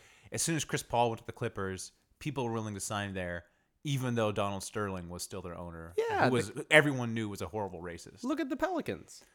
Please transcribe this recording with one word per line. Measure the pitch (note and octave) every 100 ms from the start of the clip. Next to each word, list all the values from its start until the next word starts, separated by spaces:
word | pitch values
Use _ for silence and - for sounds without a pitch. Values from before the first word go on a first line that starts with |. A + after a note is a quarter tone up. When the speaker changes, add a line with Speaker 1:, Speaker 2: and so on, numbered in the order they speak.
| - - -
Speaker 1:
as | A#2
soon | - D#3+
as | -
Chris | C#3+
Paul | - A#2+ A#2+
went | A2+
to | -
the |
Clippers, | - A#2 - F#2+ F#2 - _ _ _
people | D3+ C3+ A#2+
were |
willing | A2+ G#2+
to | G2+
sign | - G#2 G2+
there, | F#2+ F2+ F2 - _ _ _
even | D3+ C#3 B2+ A#2
though | G#2+
Donald | G2+ G2+ G2
Sterling | - A2 G2+ F#2+ E2+
was | F2
still | - G2
their | F2 E2+
owner, | E2+ E2 E2 F2+
Speaker 2:
Yeah, | A4+ G4+ B2+
Speaker 1:
who |
was, | B2 G#2+
Speaker 2:
the | - -
Speaker 1:
everyone | D#3 D3 C3 A#2+
knew | A2+ G#2+
was | G2
a | F#2
horrible | G#2+ G2 F2
racist. | F2 E2+ - -
Speaker 2:
Look | B3 D4+
at | C4+
the | D4
Pelicans. | D#4+ E4+ - E2 - - -